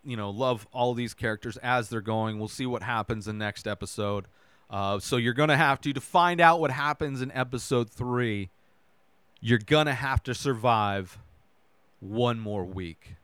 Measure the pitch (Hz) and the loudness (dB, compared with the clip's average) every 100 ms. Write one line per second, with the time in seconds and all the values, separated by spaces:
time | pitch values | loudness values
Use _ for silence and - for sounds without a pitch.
0 | 143 117 101 101 127 117 - 127 123 120 | -8 -6 -6 -2 0 -2 -6 0 0 0
1 | 117 - 117 107 123 104 123 127 107 113 | -4 -4 -4 -4 -8 -6 0 0 0 -6
2 | 104 110 110 107 107 - 127 117 107 117 | -2 -2 -2 -4 -8 -6 -4 -4 -2 -4
3 | 104 113 104 107 104 - 107 101 98 - | -2 -4 -4 -4 -6 -6 -8 -8 -8 -4
4 | 104 101 95 _ _ _ _ 101 98 101 | -2 -2 -8 _ _ _ _ -4 -2 -2
5 | - 123 117 120 151 143 151 139 147 131 | 0 0 2 2 4 4 4 2 -2 -6
6 | - 180 175 175 165 170 151 131 147 147 | 2 4 4 6 6 6 2 0 -2 -2
7 | 151 131 131 131 127 127 - 123 117 - | -4 -4 -4 -2 -4 -4 0 0 0 -4
8 | 123 123 120 101 95 _ _ _ _ _ | -4 0 0 -2 -6 _ _ _ _ _
9 | _ _ _ _ 110 117 104 151 151 123 | _ _ _ _ 2 2 4 4 4 0
10 | 135 131 - 117 143 117 123 113 104 98 | 0 0 0 -2 -2 2 4 4 4 0
11 | 95 - - _ _ _ _ _ _ _ | -4 -14 -20 _ _ _ _ _ _ _
12 | 95 110 123 117 107 104 90 95 87 82 | -6 0 0 0 -4 -4 -6 -8 -10 -12
13 | - 85 | -20 -20